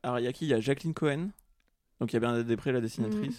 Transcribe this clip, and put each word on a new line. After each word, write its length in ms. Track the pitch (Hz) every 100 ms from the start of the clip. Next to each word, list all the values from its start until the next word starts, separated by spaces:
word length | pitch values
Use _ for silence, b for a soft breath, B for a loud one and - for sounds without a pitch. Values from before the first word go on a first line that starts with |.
Ariaki. 420 | 127 123 123 - 160
Il 20 |
y 60 |
a 60 | 117
Jacqueline 320 | 117 135 165
Cohen. 360 | 156 151 143 185 - _ _ _ _ _ -
Donc, 140 | 117
il 20 |
y 40 | 120
a 20 |
Bernadette 260 | 120 117 117
Després, 260 | 113 143
la 80 | 127
dessinatrice. 400 | 113 - 110 214 -